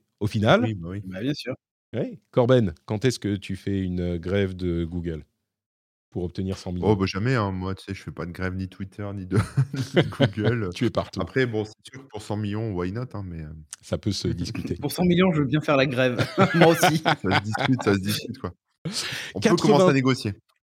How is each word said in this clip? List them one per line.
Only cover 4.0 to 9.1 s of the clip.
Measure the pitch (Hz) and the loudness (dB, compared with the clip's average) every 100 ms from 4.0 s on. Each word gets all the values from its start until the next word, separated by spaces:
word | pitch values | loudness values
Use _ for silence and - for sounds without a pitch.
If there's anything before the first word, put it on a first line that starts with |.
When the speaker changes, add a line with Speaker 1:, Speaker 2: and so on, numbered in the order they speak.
| 87 87 | -2 -4
Speaker 1:
grève | 87 101 98 92 | -2 0 -2 -2
de | 90 85 85 | -2 -2 -2
Google | 87 85 80 71 _ _ _ _ _ _ _ _ | -4 -6 -8 -10 _ _ _ _ _ _ _ _
pour | 101 | -8
obtenir | 90 - 95 95 | -6 -4 -6 -6
cent | - | -6
millions ? | 90 92 | 0 2
Speaker 2:
Oh, | 104 | 4
bah, | 95 | 2
jamais, | 95 113 | -2 -2
hein. | 131 101 | 0 0
Moi, | 92 92 | -2 -4
tu | 95 | -6
sais, | - 98 | -8 -10
je | |
fais | - | -10
pas | - 85 | -10 -8
de | |
grève | 85 92 95 | -6 -6 -4
ni | 90 | -6
Twitter, | - 98 - 101 | -8 -14 -10 -10